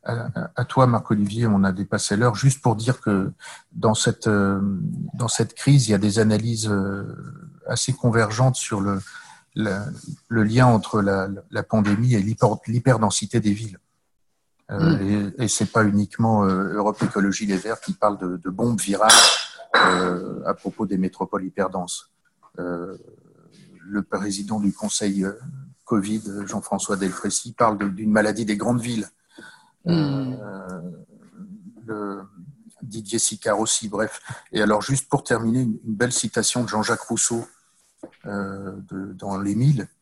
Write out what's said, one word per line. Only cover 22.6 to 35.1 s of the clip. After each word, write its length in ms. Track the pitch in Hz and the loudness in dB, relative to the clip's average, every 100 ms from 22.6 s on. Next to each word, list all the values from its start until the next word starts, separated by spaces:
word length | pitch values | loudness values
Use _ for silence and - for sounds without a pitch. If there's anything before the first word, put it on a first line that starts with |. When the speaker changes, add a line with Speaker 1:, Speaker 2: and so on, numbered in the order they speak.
| 90 87 90 92 - - _ _ _ - - - 95 | -8 -8 -10 -14 -20 -20 _ _ _ -20 -20 -20 -8
Speaker 1:
le 160 | 101 | -6
président 600 | 92 101 101 98 101 107 | -4 -4 -4 -6 -4 -2
du 100 | 101 | -2
conseil, 540 | - 104 - 104 98 95 | -2 -4 -2 0 0 -2
euh, 80 | 107 127 - - - | -4 -14 -16 -18 -20
covid, 380 | - 110 98 110 107 101 98 | -2 0 0 -4 -6 -10 -8
Jean-François 500 | 104 - 98 - 98 | -8 -6 -6 -2 -2
Delfrécy, 560 | 95 87 101 - 120 | -2 -2 -4 -4 -6
parle 260 | - 117 104 | 2 2 2
de, 120 | 101 | -4
d'une 220 | 95 107 | -2 2
maladie 340 | 107 107 104 107 | 4 4 0 -2
des 100 | 104 | 0
grandes 240 | 117 120 | 0 0
villes. 300 | 117 113 101 _ _ - - - _ _ | 0 -6 -6 _ _ -20 -20 -20 _ _
Speaker 2:
Mm. 520 | 175 170 147 139 131 127 | 0 2 2 0 -4 -6
Speaker 1:
Euh, 400 | 104 95 92 185 123 160 - - - - 196 208 185 240 113 | -10 -12 -12 -12 -12 -14 -20 -20 -20 -20 -18 -18 -20 -18 -12
le, 360 | 107 104 98 95 - 92 - - _ | -8 -8 -10 -14 -20 -20 -20 -20 _
Didier 380 | 120 110 104 113 | -12 -12 -6 -2
Sicard 400 | - 104 113 104 | -2 -2 -2 0
aussi, 300 | 110 - 107 | 0 -2 -4
bref. 320 | 101 107 - - - - | -4 -4 -6 -14 -16 -6
Et 80 | 110 | 0
alors, 200 | 104 107 | 2 2
juste 280 | 104 135 | 2 -2
pour 160 | - | 0